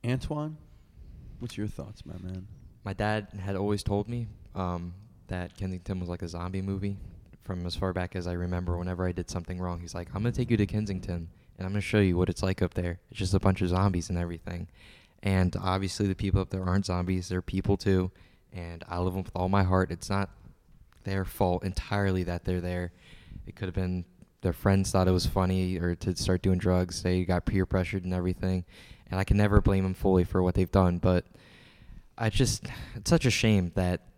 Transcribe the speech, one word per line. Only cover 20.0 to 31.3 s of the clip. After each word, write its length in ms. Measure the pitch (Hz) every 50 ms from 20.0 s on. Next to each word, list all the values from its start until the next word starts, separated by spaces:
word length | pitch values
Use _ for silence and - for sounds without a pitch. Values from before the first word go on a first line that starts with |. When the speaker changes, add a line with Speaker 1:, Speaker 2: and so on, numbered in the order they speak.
| - -
Speaker 2:
not 200 | 101 98 98 - - - - - - _ _ _ - - - _ - - -
their 200 | - 95 95 95
fault 400 | - - - 104 92 90 92 -
entirely 580 | 95 92 - - - 101 101 101 98 95 92 90
that 200 | 82 87 85 -
they're 160 | - 90 90
there. 320 | 85 90 90 90 87 87 - - - - - - - - - - -
It 100 | - -
could 100 | - -
have 80 | 92 85
been 300 | - 92 90 90 90 87 _ _ _ - _ _ _ -
their 100 | 92 85
friends 380 | - - 104 98 95 98 -
thought 180 | - 95 92 90
it 40 | 92
was 140 | 90 -
funny 520 | - - 95 92 92 92 92 92 90 92 87
or 160 | 85 87 87
to 180 | - - - 90
start 260 | - - - 92 90 -
doing 160 | 98 92 90
drugs. 440 | - 92 90 90 90 87 - - -
They 220 | 90 90 92 92
got 220 | 85 92 87 -
peer 180 | - - 95 92
pressured 400 | - - 95 92 - - 98 90
and 80 | 90 90
everything. 520 | 90 87 90 90 - - 92 92 92 87 _ - - - - - - - -
And 80 | - 92
I 60 | 98
can 120 | - 101
never 240 | 101 104 104 101 104
blame 240 | - - 98 95 95
'em 100 | 95 92
fully 300 | - - 101 95 92 90
for 180 | 85 - 95 92
what 120 | 90 90
they've 160 | - 92 87
done. 280 | - 98 95 90 87 87
But 260 | - 92 92 90 - -